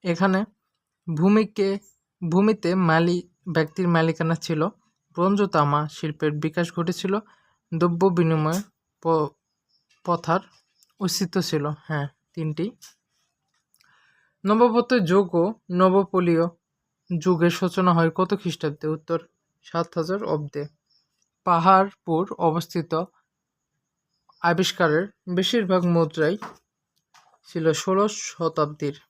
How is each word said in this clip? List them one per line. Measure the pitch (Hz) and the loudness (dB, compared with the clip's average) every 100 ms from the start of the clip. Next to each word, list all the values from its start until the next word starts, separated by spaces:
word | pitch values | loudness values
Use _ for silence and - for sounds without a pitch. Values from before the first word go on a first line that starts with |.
এখানে | 180 165 190 190 214 _ _ _ _ _ - 156 | -4 0 0 0 -4 _ _ _ _ _ -8 0
ভূমিকে, | 185 214 214 - 196 196 _ _ _ _ 170 | 4 4 0 -2 -2 -2 _ _ _ _ 0
ভূমিতে | 180 208 214 170 180 | 2 2 0 -2 0
মালি-, | 175 160 170 175 - _ - | 4 4 2 0 -6 _ -4
ব্যক্তির | 160 151 - 180 | -2 -2 -2 2
মালিকানা | 165 165 160 165 160 | 2 2 0 -2 -2
ছিল। | - 156 170 - _ _ _ | -4 -2 -2 -4 _ _ _
ব্রোঞ্জ | - 185 202 202 | -2 0 2 2
তামা | 170 147 147 151 | 2 2 0 -2
শিল্পের | - 156 151 151 | -8 -10 -4 -4
বিকাশ | 151 160 156 170 | -2 -4 -4 -4
ঘটেছিল। | - 170 175 190 202 - _ _ _ _ 165 | -4 -6 -4 -4 -4 -6 _ _ _ _ -2
দ্রব্য | 175 170 190 | -2 2 0
বিনিময় | 175 165 160 156 175 208 _ _ _ | 2 0 0 -2 -4 -8 _ _ _
প-, | 165 160 147 _ _ _ _ _ _ _ | -2 -2 -2 _ _ _ _ _ _ _
প্রথার | - 170 165 180 - _ _ _ _ _ | -4 -4 -2 -4 -4 _ _ _ _ _
অস্তিত্ব | 185 - 180 190 | -6 -4 -4 -2
ছিল। | 170 151 143 | -2 -4 -4
হ্যাঁ, | 151 - 151 143 _ _ | -8 -8 -6 -6 _ _
তিনটি। | - 156 151 196 - - _ _ _ _ _ _ _ _ _ _ _ _ _ _ _ 196 | -8 -8 -6 -8 -10 -20 _ _ _ _ _ _ _ _ _ _ _ _ _ _ _ -2
নবপত্র | 220 240 233 240 254 | 2 4 2 2 0
যুগ | 165 190 196 170 | 4 2 2 0
ও | 180 226 _ | 0 -4 _
নবপলীয় | 180 185 190 190 185 175 165 170 - _ _ _ _ _ 175 | 2 4 4 2 0 2 2 0 -4 _ _ _ _ _ -4
যুগের | 185 170 175 | 0 2 2
সূচনা | - 180 190 185 | 2 -2 2 2
হয় | 170 165 160 | 4 2 0
কত | 185 | -2
খ্রিস্টাব্দে? | 202 175 151 151 147 156 | -2 -4 -4 -6 -6 -6
উত্তর | 156 - 165 165 _ _ _ | -8 -4 -6 -6 _ _ _
সাত | - 170 165 - | -8 -6 -4 -6
হাজার | 160 196 | -4 -6
অব্দে। | 165 156 147 147 147 _ _ _ _ _ _ _ | -4 -4 -6 -10 -12 _ _ _ _ _ _ _
পাহাড়পুর | - 170 175 190 196 _ - 160 196 | -2 2 6 6 4 _ -2 -2 -2
অবস্থিত | - 170 160 165 175 156 160 185 _ _ _ _ _ _ _ _ _ _ _ _ _ | 0 0 0 -4 -6 -4 -4 -6 _ _ _ _ _ _ _ _ _ _ _ _ _
আবিষ্কারের | 170 170 185 - 170 151 202 _ - 180 | 0 0 -2 0 2 2 -2 _ -6 -2
বেশিরভাগ | 190 240 190 185 175 | 0 0 2 0 2
মুদ্রাই | 170 160 160 156 202 - - _ _ _ _ _ - _ _ - | 2 0 0 -2 -2 -10 -20 _ _ _ _ _ -20 _ _ -12
ছিল | 175 160 | -2 0
ষোড়শ | 151 - 190 214 208 | 0 0 0 0 -2
শতাব্দীর। | - - 165 156 147 151 147 147 _ | -12 -4 -4 -2 -4 -2 -8 -8 _